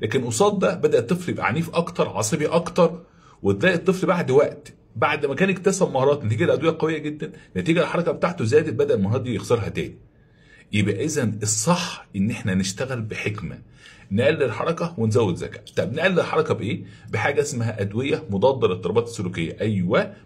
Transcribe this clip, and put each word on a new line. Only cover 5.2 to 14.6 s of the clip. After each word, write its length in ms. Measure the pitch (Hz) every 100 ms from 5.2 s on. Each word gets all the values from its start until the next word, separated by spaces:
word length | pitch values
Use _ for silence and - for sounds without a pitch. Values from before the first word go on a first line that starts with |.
| 143
ما 80 |
كان 160 | 139 190
اكتسب 420 | 180 196 185 156
مهارات 320 | 135 135 143
نتيجه 200 | 107 110
الادويه 320 | 160 127 160 160
قويه 200 | 160 160
جدًا، 340 | 147 151 - - - 180
نتيجه 240 | 175 170
الحركه 320 | 147 170 170
بتاعته 320 | - 170 -
زادت، 300 | 110 147 156
بدا 200 | 120 143
المهارات 280 | 120 98 123
دي 120 | 123
يخسرها 340 | 101 - 120 87
تاني. 300 | 82 76 - - _ _ _ _ - -
يبقى 320 | 101 104 -
اذا 280 | 160 147 117 104
الصح 640 | 104 - - 175 - - - 101
ان 140 | 101
احنا 240 | 101 -
نشتغل 480 | 92 95 - 131 127
بحكمه، 560 | 110 110 120 104 80 64 - - - - -
نقلل 320 | 98 135 160
الحركه 520 | 131 107